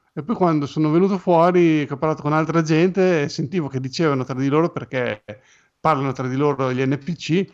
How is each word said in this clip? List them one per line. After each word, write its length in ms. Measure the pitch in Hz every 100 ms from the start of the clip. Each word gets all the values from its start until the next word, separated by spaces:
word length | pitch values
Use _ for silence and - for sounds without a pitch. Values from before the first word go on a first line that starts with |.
| _
e 80 | -
poi 120 | 151 160
quando 300 | 180 156 139
sono 240 | 151 156
venuto 280 | 165 190 196
fuori 680 | 185 170 175 180 170 156 143
che 60 |
ho 40 | 139
parlato 240 | 160 147
con 100 | 147
altra 300 | 156 156 165
gente 680 | 156 160 185 185 185 165 147
sentivo 400 | - 139 180 139
che 120 | 127
dicevano 440 | 131 - 160 135
tra 100 | 127
di 140 | 127 139
loro, 220 | 151 170
perché 520 | 156 117 131 120 107 - 107 _ _ _ _
parlano 340 | 160 143 135
tra 140 | 127 127
di 100 | 131
loro 360 | 147 135 131
gli 100 | 127
N 160 | 131 143
P 160 | -
C, 320 | 165 - 165 -